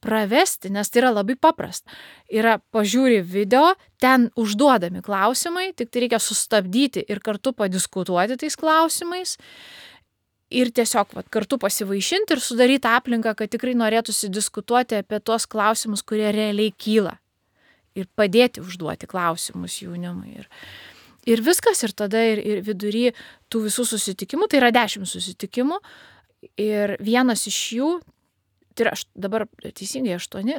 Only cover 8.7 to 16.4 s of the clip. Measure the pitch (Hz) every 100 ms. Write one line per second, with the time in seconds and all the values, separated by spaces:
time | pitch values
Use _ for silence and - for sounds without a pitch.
8.7 | 311 330 - 339 359 359 - - - -
9.7 | - - - _ _ _ _ _ 254 247
10.7 | 233 226 233 202 - - 220 214 269 196
11.7 | - 196 196 185 370 427 294 - 233 247
12.7 | 269 233 240 254 233 226 214 214 233 254
13.7 | 247 220 220 226 208 208 196 208 - -
14.7 | 240 254 214 196 214 220 226 - 220 208
15.7 | 226 220 202 - 214 214 214